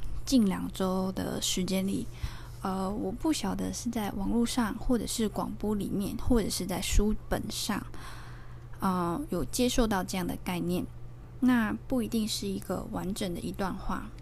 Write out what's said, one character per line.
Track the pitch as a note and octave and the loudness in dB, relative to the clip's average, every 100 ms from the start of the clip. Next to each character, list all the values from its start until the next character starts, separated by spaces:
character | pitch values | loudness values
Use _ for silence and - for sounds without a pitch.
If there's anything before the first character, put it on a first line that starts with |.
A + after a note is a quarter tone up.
| - - | 0 0
近 | - C4+ G3+ | 4 6 6
两 | F3+ F3+ | 2 -2
周 | - F#3+ F#3+ F#3+ | -2 0 2 0
的 | F#3 F3+ - | -2 -2 -2
时 | - - F#3+ | 0 0 2
间 | F#3+ F#3+ | 2 0
里， | G3 - - - - - - | -2 -4 -6 -6 -6 -10 -6
呃， | G3 F#3+ F#3+ | -4 -2 -2
我 | G#3 F#3+ | -2 -4
不 | A3+ D#4 | 0 0
晓 | D4+ G3 F#3 | 2 0 -2
得 | F#3 | -2
是 | F#3+ A#3+ | -4 -2
在 | A3+ G3+ | -2 -2
网 | G#3 G3 | -2 2
络 | A3 A#3 | 4 4
上， | - G#3+ A3 | 2 0 0
或 | - A#3+ | 2 2
者 | G3 | 2
是 | - G#3+ | 0 0
广 | - - G#3 | 0 -4 -2
播 | G#3 | -2
里 | G#3+ - | 0 -2
面， | G3 G3 - | -2 -2 0
或 | - A#3+ | 6 6
者 | F#3 | 4
是 | - | -2
在 | F#3 F3+ | -2 -2
书 | - - G#3 A3 - | 4 6 6 4 0
本 | E3+ - | -2 -2
上， | - - G#3 - - - - - - - - - - | -4 -2 -4 -4 -10 -10 -10 -12 -12 -12 -12 -12 -2
呃， | F#3+ F#3 E3+ E3 - | 0 2 0 -2 -2
有 | F3 | -2
接 | E3 - B3 | 0 2 4
受 | B3+ A3+ | 6 4
到 | G3 | 4
这 | F3+ F#3+ | 0 -2
样 | F3 | -2
的 | - | -4
概 | - F3+ | -2 -2
念。 | E3+ F3+ - - - - - - | 0 0 -2 -8 -12 -12 -12 2
那 | B3 B3 G#3+ A3 - | 4 6 4 -2 -2
不 | C4 | 0
一 | G#3+ | 2
定 | A3+ G#3+ | 0 0
是 | - G3+ | -2 -4
一 | G3 | -4
个 | G3 F#3 - | -4 -4 -4
完 | F#3+ F3 G#3 | -6 -4 -2
整 | G3 | -2
的 | E3+ | -4
一 | E3 | -4
段 | F#3 F#3+ | -2 -2
话， | F#3+ - G3+ G#3+ - | -2 -2 -4 -4 -10